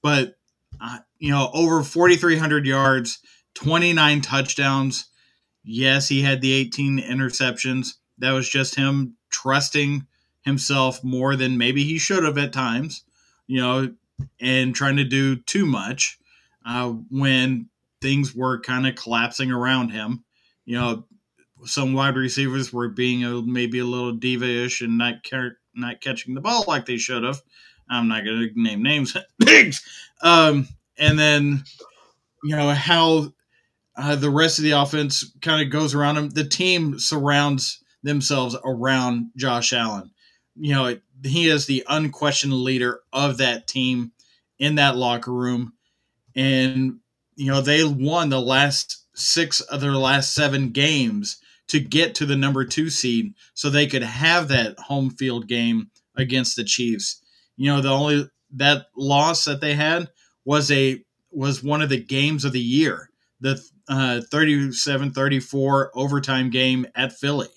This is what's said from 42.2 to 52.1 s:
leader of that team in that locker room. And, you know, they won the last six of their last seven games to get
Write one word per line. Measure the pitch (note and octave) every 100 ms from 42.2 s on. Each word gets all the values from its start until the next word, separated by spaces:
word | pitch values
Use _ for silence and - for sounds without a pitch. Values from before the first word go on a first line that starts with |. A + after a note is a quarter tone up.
| D3+ C#3 C#3+
leader | C3 B2+ C3 B2 - _
of | C3 C#3+ B2+
that | B2+ A#2 -
team | C3 B2+ B2+ A#2 _ _ _ _ _
in | C#3+ D3+
that | C#3 B2
locker | B2 A#2+ A#2+
room. | B2 B2 B2 A#2 _ _ _ _ _ _
And, | C3 C3+ C3 C3 C3 C3 - _ _ _
you | - C3+
know, | C#3
they | C3 D3+
won | D#3+ C#3+ C3+ E3+ D#3
the | C3+
last | B2 C3 C#3+ C#3 - - _
six | - - E3 E3 -
of | - C#3+
their | C#3+
last | C#3 C3 C#3 C3+
seven | - D3 C#3 C3+
games | A#2 D3 D3+ A#2+ G#2 G2+ - _ _ -
to | D3+
get | A#2 D3 E3